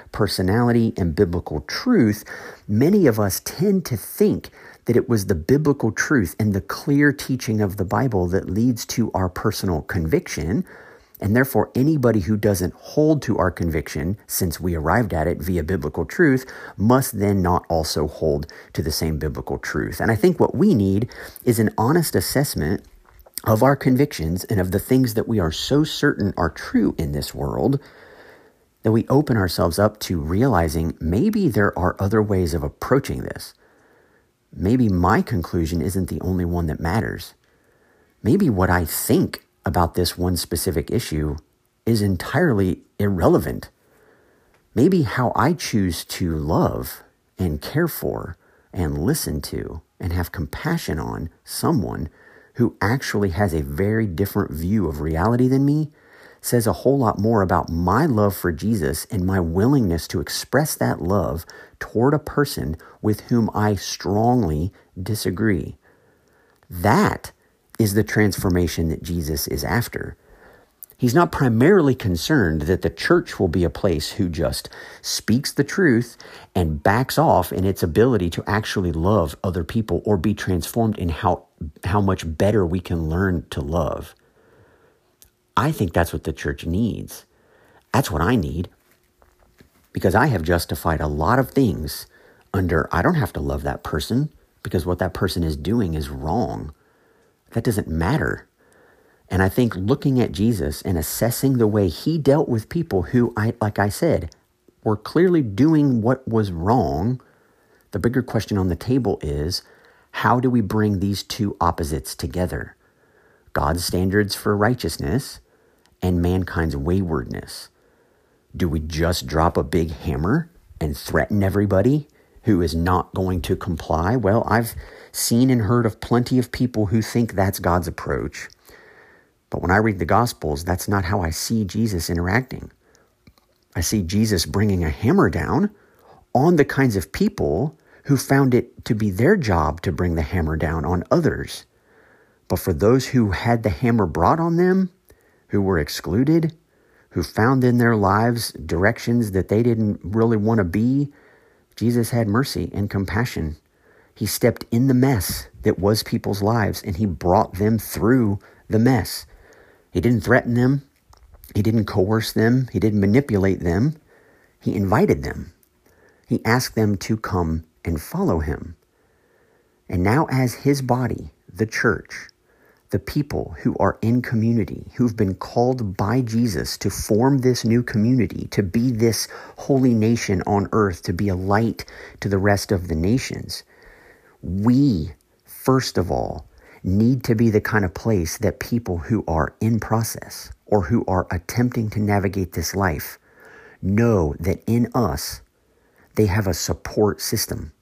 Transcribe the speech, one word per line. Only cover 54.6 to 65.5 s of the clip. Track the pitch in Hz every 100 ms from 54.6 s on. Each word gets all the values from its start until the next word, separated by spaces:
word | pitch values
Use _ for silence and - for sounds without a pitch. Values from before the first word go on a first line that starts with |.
| 85 110 85
of | 76
reality | 76 80 101 120 127
than | 135
me | 139 151 151 - _ - - -
says | - 120 113
a |
whole | 90 120 139
lot | 113 -
more | 104 113
about | 95 90 -
my | 82 87 104 165
love | 110 104
for | 95 87
Jesus | 78 101 113 73 73 -
and | 104 90
my | 95
willingness | 85 85 113 147 104 82 -
to | 92
express | - - - 127 151
that | - 123 -
love | 85 101 85 82 - - - -
toward | - 107 127
a | 151
person | - - 143 - - 78 - -
with | 107 104
whom | - 120 110
I | - 107
strongly | 101 - - - 101 113 123 110 76 90 - _ -
disagree. | 92 104 98 90 110